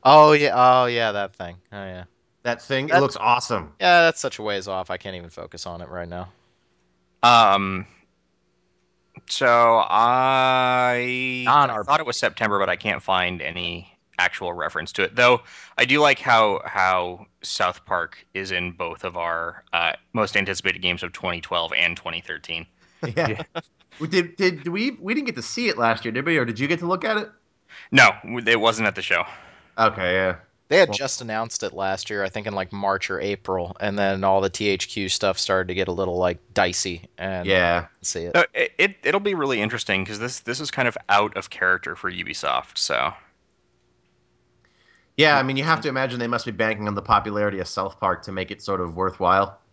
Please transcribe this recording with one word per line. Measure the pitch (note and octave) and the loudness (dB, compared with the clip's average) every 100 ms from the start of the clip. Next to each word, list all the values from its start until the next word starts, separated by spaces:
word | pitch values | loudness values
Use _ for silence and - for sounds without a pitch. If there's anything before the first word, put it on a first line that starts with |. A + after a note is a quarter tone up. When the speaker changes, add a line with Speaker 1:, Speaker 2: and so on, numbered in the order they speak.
| B2+ | 10
Speaker 1:
Oh, | D3+ D3+ | 10 10
yeah. | D3+ D3 G#2 | 8 4 6
Oh, | B2+ B2+ B2 | 6 6 4
yeah, | A#2+ A2+ | 0 0
that | G2+ G2 _ | -2 -6 _
thing. | F2 F2+ _ | -14 -14 _
Oh, | G#2 | -14
yeah. | G2 F2+ F2+ _ _ _ | -12 -14 -16 _ _ _
Speaker 2:
That | B2+ A#2+ | -6 -6
thing, | - C3+ C#3+ | -4 -4 2
it | |
Speaker 1:
That's | E3+ | 2
Speaker 2:
looks | C#3 - | 2 0
awesome. | A2 A#2+ - A2 E2 _ | 2 2 2 -4 -6 _
Speaker 1:
Yeah, | F3+ F3 | 4 6
that's | E3 D#3+ | 6 2
such | C3+ - | -6 -6
a | |
ways | G#2+ G2+ F#2+ | -4 -4 -4
off. | F#2+ F#2 | -8 -6
I | F#2 | -8
can't | G2+ F#2 | -10 -12
even | F2 | -14
focus | E2 F2 E2+ - | -16 -16 -14 -14
on | E2+ | -14
it | E2+ | -12
right | F2+ F2 | -12 -10
now. | F2 F2+ _ _ _ _ _ _ _ _ _ | -10 -14 _ _ _ _ _ _ _ _ _
Speaker 3:
Um, | A#2+ A#2+ A2 G2 F#2+ F#2+ F#2+ _ _ _ _ _ _ _ _ _ _ _ _ - _ | 6 8 8 6 2 -4 -8 _ _ _ _ _ _ _ _ _ _ _ _ -20 _
so | - C3+ A#2+ A#2 A2+ - | 0 4 6 6 6 4
I, | G2+ A#2 B2+ C3 C3 C3 B2+ B2+ B2+ B2 B2 B2 B2+ B2+ B2+ B2 | 2 4 4 2 2 2 2 2 2 0 0 -2 -4 -6 -4 2
Speaker 1:
Non-R | C#3 C#3 A2+ | 4 4 0
P | G#2 | 0
G. | |
Speaker 3:
I | |
thought | D3+ | 0
it | D3+ | 0
was | A#2+ | -2
September, | A#2 - A2 G2+ | -2 0 0 0
but | F#2+ | 0
I | F2+ | -2
can't | G#2+ G2 | -2 -4
find | - F#2+ F2+ F2+ | 0 0 0 -4
any | C#2 E2+ F2 E2+ - _ _ - | -8 -6 -8 -8 -14 _ _ -2
actual | F2+ - F#2 | -2 0 -8
reference | F2 D#2 D#2+ D#2 | -6 -6 -6 -8
to | - | -2
it. | F#2+ A#2 | -2 4
Though | B2 B2 - - - - | 4 4 0 -20 -12 -2
I | B2+ | 2
do | C#3 | 4
like | D3 C3+ | 4 2
how, | C3 A#2 G#2+ G2 - | 4 4 4 2 -4
how | G2+ F#2 F#2 F2+ F2+ - _ | 0 2 2 -2 -8 -18 _
South | - - F#2 F2+ - | -12 -2 -2 -2 -4
Park | F#2 E2+ - _ | -4 -4 -12 _
is | G2 F#2+ | -10 -6
in | F#2 F2+ | -4 -6
both | F2 F2 D#2+ | -8 -10 -8
of | F#2 F2 | -10 -6
our, | E2+ E2 E2+ - _ | -4 -4 -6 -12 _
uh, | E2+ E2+ - _ | -2 -2 -4 _
most | A2+ G#2 G#2 | -4 0 0
anticipated | G2 F#2 F#2+ F2+ | -2 -4 -4 -2
games | F2+ F2 | -4 -4
of | F2+ | -8
twenty | - F#2 E2+ | -8 -6 -6
twelve | - F2 E2 | -4 -4 -2
and | - E2+ E2+ | -2 -2 -2
twenty | - E2 | -10 -12
thirteen. | - D#2 - E2 E2 | -12 -14 -10 -12 -12
Speaker 2:
<laughs> | _ _ _ D3+ A#2+ | _ _ _ -10 -4
Yeah. | D#3+ | -4
Speaker 4:
Yeah. | G#2+ D#3+ E3+ - _ _ - | -4 -10 -14 -16 _ _ -12
Speaker 2:
We | D#3 | -2
did, | F#3 E3+ - | -2 -2 -2
did, | F#3+ D#3+ | -2 -2
did | D3 | -8
we, | F3+ B3 | -4 -6
we | B3+ F#3 B3 | -6 -6 -6
didn't | C4 | -4
get | C3 | -8
to | |
see | A#2 - A#3+ | -10 -6 -4
it | D#3 | 0
last | A#2 A#2 A#2+ | 0 0 -4
year, | |
did | A#2 C3+ | -6 -2
we? | E3 | 0
Or | A#2+ | 0
did | A2 | -4
you | C#3 | -4
get | E3+ | -4
to | E3+ | -2
look | F#3 | -4
at | - G#3+ | -2 -4
it? | G#3+ _ _ _ _ - - | -6 _ _ _ _ -20 0
Speaker 3:
No, | C3+ A#2 F#2 | 6 6 6
w-, | F2+ A#2+ A2+ | -8 -6 2
it | A#2 | 4
wasn't | A2 A2 A2 | 4 2 -2
at | G2 | -2
the | |
show. | F2+ F2+ F2 - - - _ - | -2 0 -2 -10 -20 -20 _ 2
Speaker 2:
Okay, | F#2+ G2 F#2 | 2 2 0
yeah. | F#2 F#2+ F2 _ _ _ | 2 0 -2 _ _ _
Speaker 1:
They | F3+ | 4
had | F3 | 4
Speaker 2:
Well | - | 2
Speaker 1:
just | C#3 - | -6 -8
announced | A#2 A2 A2+ - | -6 -6 -6 -6
it | G#2 | -8
last | E2+ F#2+ G2 - | -4 -4 -4 -6
year, | G#2 | -6
I | G2 | -6
think | G#2+ G#2 | -6 -6
in, | |
like, | G2 F#2 | -6 -6
March | G2+ G2+ G2 - | -4 -2 -2 -2
or | F2+ | -4
April, | F#2 G2 - F#2+ E2+ - | -4 -6 -4 -4 -4 -6
and | G#2 G2+ | -6 -2
then | G2 G2 | -2 0
all | F#2+ G2 | 0 2
the | F#2+ | 0
T | F#2 G#2 | -2 -2
H | F#2+ - | -2 -4
Q | - F#2+ | -6 -4
stuff | - G2+ F#2+ | -2 -2 -2
started | - F#2+ F2+ | -2 -2 -2
to | F2+ | -4
get | F#2+ | -4
a | |
little, | F2+ F#2 F2 | -2 -4 0
like, | F2+ F2 _ | -2 -2 _
dicey, | - F#2 F2+ F#2+ E2+ - _ | 0 0 0 -6 -8 -14 _
and | F#2 F#2+ F#2 | -8 -6 0
Speaker 2:
Yeah. | F#2+ F2 E2+ | 2 4 0
Speaker 1:
I | |
didn't | E2 _ - | -2 _ -10
see | F2 | -8
it. | E2+ E3 | -2 0
Speaker 3:
Uh, | - | 0
it, | - - - | -2 -4 0
it, | F#3+ G3 | -2 0
it'll | - F#3+ | -2 0
be | G3+ F#3+ | -2 -2
really | C#3 A#2+ | -2 0
interesting, | G#2 A#2 - F#2+ | -2 -4 -4 -4
'cause | F#2+ G#2 | -4 -8
this, | A#2+ A#2+ | -8 -10
this | - B2+ | -8 -8
is | D3+ | -6
kind | - B2 | -2 -2
of | - - | -2 0
out | G2+ G#2 G2 | 2 2 -4
of | - | -12
character | - F#2 F#2 - D#2+ | -4 0 0 -4 -10
for | F#2 | -10
Ubisoft, | F2+ E2+ D2+ C#2+ B1 - - | -10 -10 -6 -2 -2 -4 -8
so. | - B1+ C#2 - _ _ _ _ _ _ _ _ _ _ _ _ _ _ _ _ _ _ _ - | -2 -2 -2 -6 _ _ _ _ _ _ _ _ _ _ _ _ _ _ _ _ _ _ _ 2
Speaker 2:
Yeah, | D3+ C#3+ | 4 4
I | |
mean, | C3 C3+ | 2 -2
you | |
have | D#3 D#3+ | 0 0
to | D3+ | 0
imagine | C3 C3 B2 | -2 -4 -4
they | A#2 | -4
must | A#2+ A#2+ | -4 -6
be | |
banking | F#2+ A2 A2 G#2 | -2 -2 -2 -4
on | G2+ | -6
the | |
popularity | G2 G#2 G#2 G#2 G#2 G2 | 2 2 2 -2 -2 -2
of | F#2+ | -6
South | - F#2+ - | -4 -6 -2
Park | G2 F2+ | -2 -2
to | - | -6
make | F#2+ F#2 | -8 -8
it | G2 | -10
sort | - F#2+ | -6 -4
of | F2 E2 | -4 -4
worthwhile. | F#2 F2+ F2+ F#2+ G2 - _ | -6 -2 2 2 2 -4 _